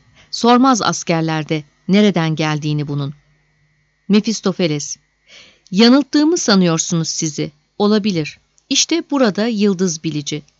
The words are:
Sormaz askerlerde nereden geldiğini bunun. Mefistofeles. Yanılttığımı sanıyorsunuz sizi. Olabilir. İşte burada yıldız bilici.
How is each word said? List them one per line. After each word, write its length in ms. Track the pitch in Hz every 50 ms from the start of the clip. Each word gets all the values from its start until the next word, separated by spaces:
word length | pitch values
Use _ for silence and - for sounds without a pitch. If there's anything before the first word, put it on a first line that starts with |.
| - _ _ _ _ _
Sormaz 520 | - - - 233 247 247 262 269 254 202 -
askerlerde 840 | - 170 - - - 170 165 160 160 160 156 151 - 160 151 147 - _ _ _ -
nereden 480 | 185 208 214 208 160 175 165 160 156
geldiğini 520 | 147 156 156 151 147 147 151 151 147 147 143
bunun. 260 | 143 143 139 139 143 - _ _ _ _ _ _ _ _ _ _ _ _ _ _ _ _ _ -
Mefistofeles. 880 | 190 214 208 233 208 - - 202 175 - 185 160 151 147 - - - - _ _ _ _ _ _ - - - - _ _ _ _
Yanılttığımı 680 | 185 185 233 240 254 285 277 - - 294 302 311 349 349
sanıyorsunuz 680 | - - 202 190 180 170 160 160 - - 180 165 160 -
sizi. 440 | - - 170 156 147 - 151 156 - _ _ _ _ -
Olabilir. 600 | 208 208 214 214 196 220 185 160 151 - - - _ _ _ _ _ _
İşte 320 | 277 - - - 311 339 330 -
burada 360 | 285 277 262 214 165 202 214
yıldız 580 | 240 233 196 208 208 190 165 190 180 160 160 -
bilici. 380 | 165 147 151 147 - 151 147 - _ _ _